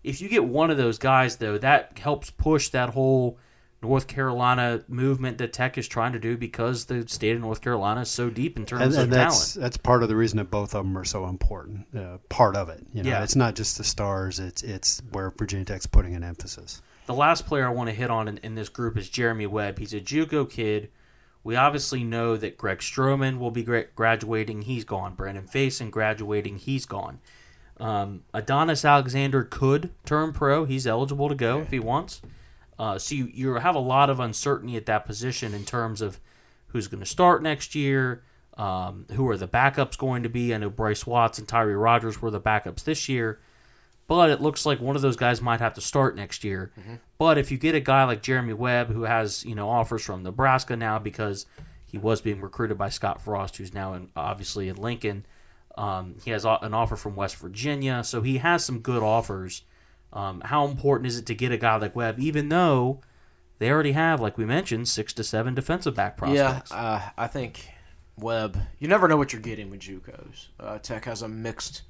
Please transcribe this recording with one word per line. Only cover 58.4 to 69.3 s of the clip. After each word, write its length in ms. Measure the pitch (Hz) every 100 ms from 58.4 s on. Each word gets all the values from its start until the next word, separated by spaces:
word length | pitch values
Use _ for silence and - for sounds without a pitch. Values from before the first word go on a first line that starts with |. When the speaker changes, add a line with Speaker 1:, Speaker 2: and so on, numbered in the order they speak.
| 160 170 170
Speaker 1:
some 140 | 123
good 240 | 120 120
offers. 580 | 110 113 113 95 92 - _ _ _ _ _
Um, 280 | 104 98 92
how 240 | - 147 143
important 420 | 135 143 127 127
is 100 | 120
it 80 | 113
to 60 |
get 200 | 110 123
a 40 | 117
guy 200 | 117 110
like 180 | 104 120
Webb, 240 | 117 113
even 300 | 147 147 147
though 500 | 170 175 131 123 135 _ _ _ _ _ _
they 120 | 113
already 220 | 147 147
have, 260 | 143 165 156
like 180 | 110 107
we 60 |
mentioned, 460 | 110 147 190 113 117
six 240 | - 107
to 100 | -
seven 320 | 107 - 120 127
defensive 400 | 127 165 156 107
back 220 | 98 -
prospects? 540 | - 139 135 131 -
Speaker 3:
Yeah, 60 | 101
uh, 240 | 117 107 107 -
I 100 | 117
think 420 | 143 120 - - - - - - -
Webb, 400 | 110 113 107 92 - -
you 120 | 147
never 180 | 202 180
know 80 | 156
what 160 | 139